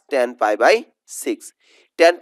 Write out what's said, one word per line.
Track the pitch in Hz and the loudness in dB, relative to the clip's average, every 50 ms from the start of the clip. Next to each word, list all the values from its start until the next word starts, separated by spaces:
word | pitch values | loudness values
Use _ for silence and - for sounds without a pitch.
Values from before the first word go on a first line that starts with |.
| - _ | -10 _
tan | 143 131 123 123 123 123 | -2 -2 -2 -2 -4 -4
pi | 110 107 107 104 117 | -4 -2 0 2 2
by | 156 214 233 320 - _ _ _ _ - - - | 2 2 2 -2 -10 _ _ _ _ -18 -12 -10
six। | 131 113 - - - _ _ _ _ _ _ _ _ _ - | -10 -10 -10 -12 -20 _ _ _ _ _ _ _ _ _ 2
Tan | 165 170 175 170 | 2 2 2 2